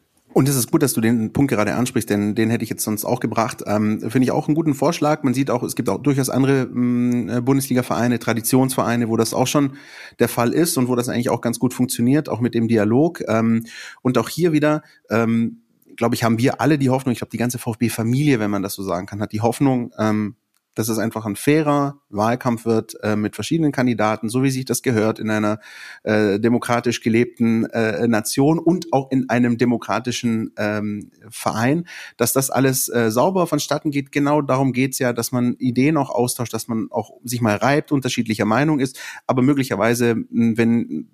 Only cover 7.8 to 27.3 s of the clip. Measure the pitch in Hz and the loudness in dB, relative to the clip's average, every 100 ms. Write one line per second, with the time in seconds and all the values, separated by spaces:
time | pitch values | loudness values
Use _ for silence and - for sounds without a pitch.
7.8 | 120 76 120 117 - 113 113 131 131 131 | 0 0 0 0 0 -2 2 2 2 0
8.8 | 104 117 117 113 113 - 131 151 143 135 | 0 0 0 0 0 0 2 2 0 -2
9.8 | - - - - 117 - 120 147 170 143 | -20 -20 -8 0 0 2 0 2 0 0
10.8 | 123 123 120 98 120 117 120 120 127 - | 0 0 0 -2 0 -2 -2 -2 -2 0
11.8 | 127 - 120 147 147 107 117 117 113 113 | -2 0 2 2 0 -2 -2 0 2 2
12.8 | 104 120 165 170 - 110 113 113 113 - | 4 4 2 0 -2 0 2 0 -2 -14
13.8 | - - 131 123 113 - 175 151 151 151 | -18 -4 0 0 0 0 2 2 2 0
14.8 | - _ - 107 113 113 117 - _ _ | -4 _ -2 0 2 0 -2 -6 _ _
15.8 | _ - 117 120 113 113 127 - 131 151 | _ -2 0 2 2 2 2 2 0 2
16.8 | 135 131 135 117 - 110 117 123 - 110 | 2 0 0 -4 -4 -4 -4 -4 -6 -2
17.8 | 113 - 113 127 147 127 104 101 95 - | -2 -2 0 2 2 2 2 -2 -4 -6
18.8 | 95 87 98 101 104 107 117 117 139 127 | -6 -6 -6 -8 -6 -2 0 2 2 0
19.8 | 117 - 107 107 104 - _ _ _ - | -4 -2 0 0 -2 -8 _ _ _ -6
20.8 | 113 110 110 113 107 98 - 151 147 143 | -2 -2 -2 -4 -6 -4 2 2 2 0
21.8 | 143 143 _ 101 110 117 131 117 117 110 | -2 -6 _ -2 0 0 -2 -2 0 0
22.8 | 107 - 104 107 107 - 107 165 151 135 | -2 -6 -2 -2 -2 -4 -2 0 0 2
23.8 | 127 113 107 110 113 123 135 131 131 120 | 0 2 0 0 -2 0 0 0 -4 -4
24.8 | - 113 107 110 110 107 107 107 - - | 0 2 2 0 -2 0 0 -2 -8 -20
25.8 | - - - 110 107 101 117 120 - 120 | -20 -8 0 2 2 2 2 0 0 0
26.8 | 120 117 123 113 120 | 0 -2 0 2 2